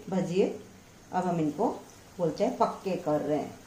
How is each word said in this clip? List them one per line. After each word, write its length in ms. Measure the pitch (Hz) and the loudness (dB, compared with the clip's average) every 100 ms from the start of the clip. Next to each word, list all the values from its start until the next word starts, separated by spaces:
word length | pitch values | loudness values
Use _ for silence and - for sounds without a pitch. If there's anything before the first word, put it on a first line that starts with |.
| - | -4
भजिए। 500 | 185 160 180 233 - - - - - - | -2 2 2 2 0 -12 -20 -20 -20 -6
अब 120 | 180 | -2
हम 160 | 180 170 | 0 2
इनको 280 | 151 - 240 - - - - - | 0 2 0 -2 -10 -20 -16 -2
बोलते 260 | 170 - | -2 2
हैं 120 | 220 - | 0 2
पक्के 400 | 202 - 190 175 | 0 0 -4 -2
कर 240 | 151 151 | 0 0
रहे 180 | 139 151 | 2 -2
हैं। 200 | - - | -2 -10